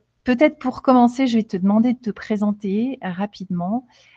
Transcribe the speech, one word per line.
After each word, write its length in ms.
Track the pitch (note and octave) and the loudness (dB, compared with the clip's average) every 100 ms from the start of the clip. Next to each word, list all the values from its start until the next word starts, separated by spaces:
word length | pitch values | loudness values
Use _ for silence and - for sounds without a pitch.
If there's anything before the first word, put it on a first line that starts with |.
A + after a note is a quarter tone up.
| _ _ | _ _
peut-être 340 | - B3 D4+ D4+ | -4 2 2 2
pour 220 | B3+ - | -8 -4
commencer, 460 | - B3+ A#3+ A#3+ C4+ | 2 4 4 2 0
je 100 | A3+ | 0
vais 60 | |
te 160 | G#3+ F#3 | -2 -2
demander 340 | F#3+ G#3+ A#3+ | 2 2 2
de 60 | B3 | 0
te 100 | G#3+ | -6
présenter 880 | - - G#3+ G#3 G#3 G3+ G3+ B3 C4 | -8 -6 -2 -2 -2 -4 -2 -4 -6
rapidement, 840 | F#3 F3 G#3 - F#3 F3+ F3 A#3 - _ _ | -8 -6 -8 -8 -8 -6 -4 -6 -8 _ _